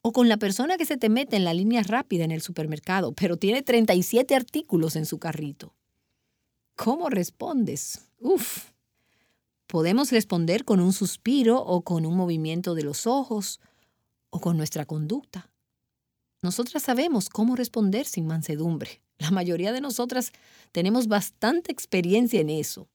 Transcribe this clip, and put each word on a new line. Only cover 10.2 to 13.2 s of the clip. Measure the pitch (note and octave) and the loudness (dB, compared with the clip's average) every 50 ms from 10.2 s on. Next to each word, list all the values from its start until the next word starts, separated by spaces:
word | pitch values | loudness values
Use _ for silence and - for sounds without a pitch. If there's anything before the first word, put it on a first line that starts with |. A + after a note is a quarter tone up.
| G#3 - F#3 E3+ E3 E3 F3+ A#3 - | 2 2 -2 0 2 2 0 0 2
con | - G#3+ F#3 | 2 2 4
un | F3 F#3 | 4 4
suspiro | F#3+ - G3+ F3+ - - _ A3+ C4+ C#4+ B3 A3+ A#3+ C4 | 2 2 -2 -4 -6 -4 _ 0 2 4 4 4 4 2
o | - - F3+ F3 F3 | 2 0 0 -2 0
con | - F3 E3 D#3+ | -2 -2 -2 0
un | D#3+ E3+ | 0 0
movimiento | F#3 F#3 F3 E3 D#3+ D#3 D#3 D#3+ F3 F3+ F3+ E3+ | 0 0 0 -2 -2 -2 -2 -4 -4 -4 -2 -4
de | D#3+ D3 | -2 -4
los | C#3+ C#3+ - - | -4 -6 -4 -2
ojos | A3+ B3+ C#4 | 0 0 0